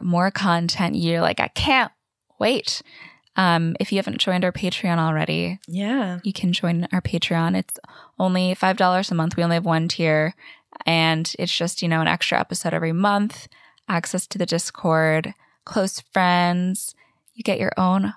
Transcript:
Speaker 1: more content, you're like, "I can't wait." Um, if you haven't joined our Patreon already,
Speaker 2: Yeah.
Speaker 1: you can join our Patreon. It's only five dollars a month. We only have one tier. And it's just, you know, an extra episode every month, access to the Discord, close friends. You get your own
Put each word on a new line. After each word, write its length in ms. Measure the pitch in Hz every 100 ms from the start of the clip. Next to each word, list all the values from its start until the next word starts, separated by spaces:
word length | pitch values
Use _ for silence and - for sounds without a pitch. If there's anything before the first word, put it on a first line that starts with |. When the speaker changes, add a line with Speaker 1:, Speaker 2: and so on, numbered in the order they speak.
Speaker 1:
more 260 | 175 170 190
content, 640 | - 202 170 170 - 175
you're 260 | - 165 165
like, 200 | 170 -
"I 80 | -
can't 420 | - - 262 233 _ _ _ _ -
wait." 420 | - - - - - - - - _ -
Um, 380 | 185 165 165 170
if 100 | 196
you 40 | 196
haven't 200 | 190 -
joined 260 | - 180
our 80 | 180
Patreon 460 | - 180 - 185 170
already, 600 | 160 156 160 156 175 180 -
Speaker 2:
Yeah. 540 | 175 202 269 196 180
Speaker 1:
you 100 | 196
can 200 | - 180
join 340 | 175 175 170 175
our 80 | 180
Patreon. 540 | - 170 - 165 165 185
It's 200 | - - - - - -
only 340 | 185 185 180
five 220 | 185 190 185
dollars 340 | 185 180 196
a 40 | 170
month. 200 | 165 -
We 60 |
only 120 | 170 170
have 80 |
one 240 | 175 160 165
tier. 460 | - 165 151 156 - - - _ - -
And 440 | 165 160 160 165 -
it's 160 | 180
just, 280 | - 175 -
you 60 | 175
know, 120 | 160
an 80 | 160
extra 300 | 175 - -
episode 320 | - 185 170
every 200 | 165 165
month, 560 | 165 202 202 208 - - _ - _ -
access 380 | 175 - 180 -
to 100 | 196
the 80 | 175
Discord, 880 | 165 - - 175 160 160 156 160 - _ _ -
close 340 | 233 190 -
friends. 960 | - - 180 175 175 175 180 185 - - _ _ _
You 80 | -
get 180 | 226 196
your 120 | - -
own 380 | 185 190 196